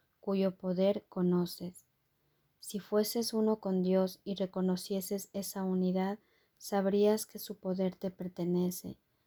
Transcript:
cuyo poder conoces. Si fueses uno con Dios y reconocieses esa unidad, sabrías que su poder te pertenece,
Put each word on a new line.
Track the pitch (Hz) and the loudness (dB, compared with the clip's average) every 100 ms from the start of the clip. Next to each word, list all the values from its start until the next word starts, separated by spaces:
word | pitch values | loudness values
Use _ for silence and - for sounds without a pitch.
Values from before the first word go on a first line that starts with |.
| _ _ | _ _
cuyo | - 196 190 185 | -4 0 0 -2
poder | 185 180 190 202 - | -2 2 2 2 -4
conoces. | 185 180 180 175 - 175 - _ _ _ _ _ _ _ _ | 0 4 4 2 -4 -12 -12 _ _ _ _ _ _ _ _
Si | - 208 | -10 -10
fueses | - 208 208 240 226 | 0 0 2 -2 -2
uno | 220 214 214 | 0 2 0
con | 196 185 | 0 0
Dios | 180 190 190 - | 4 4 2 -2
y | - 190 | -8 -4
reconocieses | 185 185 185 185 - 196 190 202 - | -4 0 0 0 -2 -6 -4 -6 -6
esa | 196 196 196 | -8 -6 -4
unidad, | 190 185 185 185 190 208 _ _ _ _ | -2 2 2 2 0 -4 _ _ _ _
sabrías | - 202 190 202 208 214 - | -4 0 2 4 4 2 -2
que | - | -12
su | - 196 | -14 -8
poder | 190 185 185 - | -4 0 -2 -2
te | 190 | -8
pertenece, | - 180 - 175 175 180 - - - _ _ | -6 -10 -4 0 2 0 -2 -10 -14 _ _